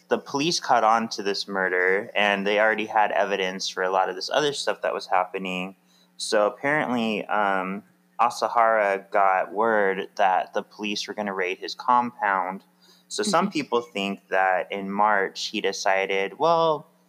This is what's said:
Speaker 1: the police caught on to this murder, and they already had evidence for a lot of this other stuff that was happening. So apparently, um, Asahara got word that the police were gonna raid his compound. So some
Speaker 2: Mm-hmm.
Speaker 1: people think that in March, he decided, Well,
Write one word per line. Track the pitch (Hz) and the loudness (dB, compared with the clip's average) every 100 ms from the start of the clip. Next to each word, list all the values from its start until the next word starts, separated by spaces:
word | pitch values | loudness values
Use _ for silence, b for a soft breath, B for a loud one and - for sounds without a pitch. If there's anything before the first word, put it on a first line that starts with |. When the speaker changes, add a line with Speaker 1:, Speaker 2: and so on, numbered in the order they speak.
| _ | _
Speaker 1:
the | 110 | -4
police | - 139 160 165 | -2 -2 0 -2
caught | - 123 | 2 4
on | 110 113 113 | 6 4 0
to | - | -4
this | 101 98 - | -4 -4 -4
murder, | 98 92 90 92 98 113 | -2 0 2 2 2 0
and | 98 104 101 98 | 0 2 2 0
they | 104 | 2
already | 110 107 110 | 2 2 0
had | 107 104 | 0 2
evidence | - 98 98 92 95 - | 2 0 0 -2 -4 -6
for | - | -4
a | 92 | 0
lot | 95 92 | 2 0
of | 92 | -4
this | - | -4
other | 139 147 | -2 -2
stuff | 139 - 98 | -2 -4 -4
that | 95 | -4
was | 98 - | -4 0
happening. | 95 90 95 95 92 95 - b b b - | 0 0 -4 -6 -6 -8 -12 b b b -12
So | - 110 104 | -2 2 2
apparently, | - 143 151 127 123 113 104 - | 0 -2 -2 0 -2 -2 -4 -2
um, | 104 101 95 92 101 - _ _ - | -2 0 0 -4 -8 -12 _ _ 0
Asahara | 117 - 113 120 113 113 101 98 95 | 0 0 0 4 4 4 4 0 0
got | 104 98 92 92 | 2 4 4 0
word | 95 113 110 98 95 95 - | 0 2 4 2 0 -6 0
that | 98 90 - | 2 2 0
the | 104 | -4
police | - - 107 104 - | -6 -8 -6 -6 -6
were | |
gonna | 104 104 | -6 -6
raid | 95 90 92 | -4 -4 -4
his | 90 | -8
compound. | - - 123 120 - 104 95 90 95 - _ b b _ | -6 2 2 0 -2 0 0 -2 -8 -14 _ b b _
So | - | -6
some | 107 160 202 | 0 0 0
Speaker 2:
Mm-hmm. | |
Speaker 1:
people | 160 131 120 | -2 -2 -2
think | 120 101 98 98 _ | -2 -4 -4 -6 _
that | 95 95 92 80 | 0 2 0 -2
in | 98 98 | -6 -4
March, | 101 107 104 92 - - | 0 2 2 0 -4 -8
he | 107 | -4
decided, | 95 98 101 95 98 98 98 95 | -2 -2 0 0 0 -2 -2 0
Well, | 156 165 165 147 - _ | 2 4 2 0 -6 _